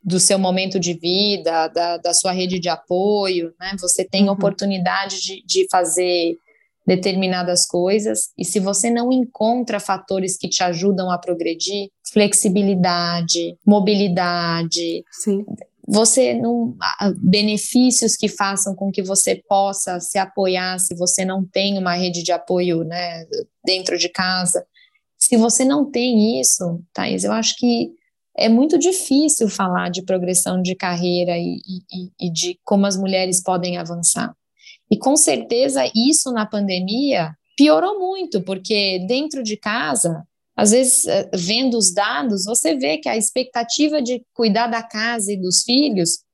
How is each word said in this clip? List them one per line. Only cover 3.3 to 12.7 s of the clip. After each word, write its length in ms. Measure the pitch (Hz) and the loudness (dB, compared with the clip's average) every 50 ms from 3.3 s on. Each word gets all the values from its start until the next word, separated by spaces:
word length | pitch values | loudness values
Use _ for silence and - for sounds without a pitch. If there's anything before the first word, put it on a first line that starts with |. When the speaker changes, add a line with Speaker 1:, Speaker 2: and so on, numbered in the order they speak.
| 185 175 165 165 170 | -2 -2 -4 -6 -10
Speaker 1:
né? 140 | _ 180 190 196 185 | _ -12 -10 -10 -6
Você 240 | - 185 - - 190 | -2 -2 0 0 -2
tem 220 | 185 - 190 202 | -2 2 2 2
Speaker 2:
Uhum. 60 | 196 196 | 2 2
Speaker 1:
oportunidade 880 | 196 202 202 196 - 202 202 196 185 175 180 185 196 196 196 196 - | 0 0 -2 0 0 -2 -2 -2 0 -2 -2 -2 -2 -4 -4 -6 -8
de, 200 | - - 190 185 _ | -8 -8 -10 -12 _
de 200 | - - 190 185 - | -2 0 2 2 2
fazer 460 | - 185 175 170 160 180 180 180 180 175 170 170 165 - _ _ _ _ _ _ _ _ _ | 2 0 2 2 0 0 0 0 0 0 0 -2 -4 -6 _ _ _ _ _ _ _ _ _
determinadas 800 | - 185 185 185 202 185 190 190 185 185 180 180 180 175 175 - | 0 0 2 0 -2 0 0 0 0 -2 -2 -2 0 0 0 0
coisas, 640 | - - 175 175 185 202 214 208 220 220 214 - - _ | 0 0 0 2 2 2 0 0 -2 -4 -4 -6 -8 _
e 60 | - 180 | -10 -8
se 160 | - - 214 | -4 -2 -2
você 300 | 190 196 202 - - 233 | -2 0 0 0 0 0
não 240 | 233 233 240 247 262 | 0 0 0 0 2
encontra 680 | 254 247 247 _ - 214 220 240 254 240 233 214 202 | 0 0 -2 _ -2 0 0 0 0 -2 -4 -6 -6
fatores 560 | - - 190 185 - - 190 190 185 185 185 | -4 -4 -4 -4 -4 -4 -4 -2 -2 -4 -4
que 120 | - - 175 | -6 -6 -4
te 120 | - - 190 | -2 0 0
ajudam 460 | 180 175 160 180 202 190 180 185 185 | 0 -2 0 0 0 2 0 0 -2
a 80 | 180 | -4
progredir, 720 | 175 - 185 175 165 170 165 165 165 - 190 202 202 196 196 _ _ _ - | -4 -2 -4 -4 -2 -2 -4 -4 -4 -6 -6 -4 -6 -6 -8 _ _ _ -2
flexibilidade, 1500 | - 214 208 202 - - - 220 180 208 202 196 | 2 2 4 4 4 2 2 2 2 2 2 2